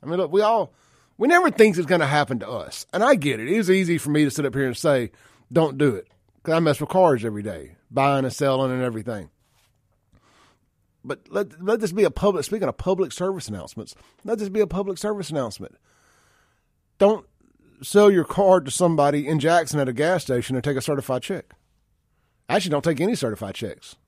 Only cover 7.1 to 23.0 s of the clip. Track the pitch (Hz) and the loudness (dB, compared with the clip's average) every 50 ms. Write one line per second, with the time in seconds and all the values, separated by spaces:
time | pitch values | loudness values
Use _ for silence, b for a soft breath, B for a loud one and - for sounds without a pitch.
7.1 | 143 120 104 117 104 104 104 104 92 80 71 65 - _ _ _ 113 131 135 139 | 4 2 0 -4 -6 -6 -8 -8 -10 -10 -14 -18 -20 _ _ _ -2 0 2 2
8.1 | 139 135 135 127 117 - 147 139 135 131 135 131 127 127 127 127 117 110 104 123 | 2 0 -2 -4 -4 -2 0 0 0 0 0 -2 -2 -2 -2 -4 -4 -6 -8 -8
9.1 | 117 104 87 73 _ _ _ _ _ _ _ _ _ _ _ _ _ _ _ _ | -10 -10 -10 -16 _ _ _ _ _ _ _ _ _ _ _ _ _ _ _ _
10.1 | _ b b b b b b b b b b _ _ _ _ _ _ _ _ 127 | _ b b b b b b b b b b _ _ _ _ _ _ _ _ -12
11.1 | 139 - _ _ - 190 208 - 147 156 180 190 220 233 214 196 165 202 208 170 | -12 -12 _ _ -8 -8 -8 -8 -10 -10 -4 -2 -2 0 -2 -4 0 0 0 0
12.1 | - - - 208 196 175 139 - - 220 190 139 110 _ - 185 190 175 190 147 | 0 0 0 0 0 0 -4 -4 -4 -4 -4 -4 -4 _ -2 -2 -2 -2 -2 -6
13.1 | - - 180 190 196 185 - - 107 95 78 - - - 107 - - b b b | -4 -6 -4 -4 -4 -6 -8 -10 -12 -12 -12 -14 -14 -16 -16 -16 -18 b b b
14.1 | b b b - 226 220 214 196 185 214 208 175 - 185 202 196 190 160 - 208 | b b b -6 -4 -4 -4 -6 0 0 0 0 0 -4 -4 -4 -6 -6 -4 -6
15.1 | 214 202 185 - 151 151 131 113 101 - 95 - _ _ _ _ _ _ _ _ | -4 -4 -6 -6 -4 -4 -4 -4 -6 -12 -16 -18 _ _ _ _ _ _ _ _
16.1 | _ _ _ _ _ _ _ _ _ _ _ _ _ _ _ _ _ _ 196 202 | _ _ _ _ _ _ _ _ _ _ _ _ _ _ _ _ _ _ 4 4
17.1 | 220 190 - _ _ _ _ _ _ _ _ _ _ _ 135 - - 202 208 208 | 4 2 -6 _ _ _ _ _ _ _ _ _ _ _ -14 2 4 6 6 8
18.1 | 202 180 156 - - - 202 190 185 185 156 131 123 - 180 175 165 151 143 147 | 6 6 2 0 0 2 4 6 6 4 4 -2 -4 0 0 2 4 4 2 2
19.1 | 147 147 143 135 160 156 131 156 165 175 165 135 - 151 139 127 123 113 147 165 | 2 0 0 0 -2 0 2 2 2 2 0 0 -2 -2 -2 -2 -2 -2 0 0
20.1 | 185 180 - - 131 123 117 - 131 127 117 147 143 131 120 - 147 139 127 - | 0 0 -2 -2 -2 -2 -2 -2 -4 -4 -2 -2 -4 -4 -2 -4 -4 -4 -2 -4
21.1 | 131 127 - - 196 165 - _ - _ _ _ _ _ _ _ _ _ _ _ | -4 -6 -4 -6 -10 -10 -10 _ -20 _ _ _ _ _ _ _ _ _ _ _
22.1 | _ _ _ _ _ _ _ _ - 202 180 185 156 143 - 170 165 123 | _ _ _ _ _ _ _ _ -2 -2 -2 0 -2 -2 0 -2 -2 0